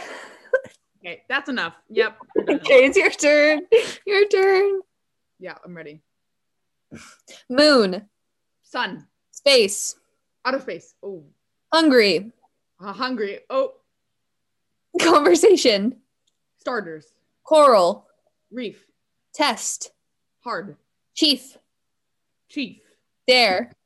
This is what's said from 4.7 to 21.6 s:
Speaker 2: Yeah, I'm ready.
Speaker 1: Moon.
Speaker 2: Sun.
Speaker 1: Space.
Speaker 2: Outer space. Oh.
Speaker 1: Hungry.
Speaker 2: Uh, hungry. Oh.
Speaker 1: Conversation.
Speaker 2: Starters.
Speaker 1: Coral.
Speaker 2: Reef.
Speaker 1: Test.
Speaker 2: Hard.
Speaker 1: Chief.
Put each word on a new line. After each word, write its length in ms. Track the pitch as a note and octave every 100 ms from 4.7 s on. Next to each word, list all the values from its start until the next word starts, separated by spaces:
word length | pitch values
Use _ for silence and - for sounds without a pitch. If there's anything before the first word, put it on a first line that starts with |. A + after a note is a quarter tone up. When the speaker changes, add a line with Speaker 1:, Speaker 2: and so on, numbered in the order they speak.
| G4 - _ _ _ _ _
Speaker 2:
Yeah, 160 | F3+ -
I'm 100 | F3+
ready. 280 | E3+ D3+ D3+ _ _ _ _ _ _ _ _ _ - - _ _ - -
Speaker 1:
Moon. 580 | B3+ D4+ C4 F#3+ G3 - _ _ _ _ _
Speaker 2:
Sun. 420 | _ B3+ G#3+ E3 - _ _
Speaker 1:
Space. 640 | - C#4+ C4 G3 - - - _ _ _ _
Speaker 2:
Outer 160 | B3 C4+
space. 340 | C4+ E3+ _ _
Oh. 220 | G3+ F3+ D3 _ _ _ -
Speaker 1:
Hungry. 600 | D#4+ D#4+ B3+ G3+ D#3+ G#3+ _ _ _ _ _
Speaker 2:
Uh, 140 | G3+
hungry. 460 | F#3+ B3+ B3+ G3+ G#3 -
Oh. 240 | C4 C4+ - _ _ _ _ _ _ _ _ _ _ _ F4
Speaker 1:
Conversation. 960 | E4 D4+ D4 F4 A4+ F4+ B3+ G3+ G#3+ - _ _ _ _ _ _
Speaker 2:
Starters. 480 | C#4+ A#3+ E3+ D#3 _ _ _ _
Speaker 1:
Coral. 600 | - D#4 C#4+ G#3+ F3 G#3 _ _ _ _ _
Speaker 2:
Reef. 340 | A#3+ A3 - _ _ _ _ _
Speaker 1:
Test. 600 | - D4 G#3+ - - - _ _ _ _ _
Speaker 2:
Hard. 360 | A#3+ F#3+ G3+ D3 _ _ _
Speaker 1:
Chief. 420 | - D4+ B3+ - _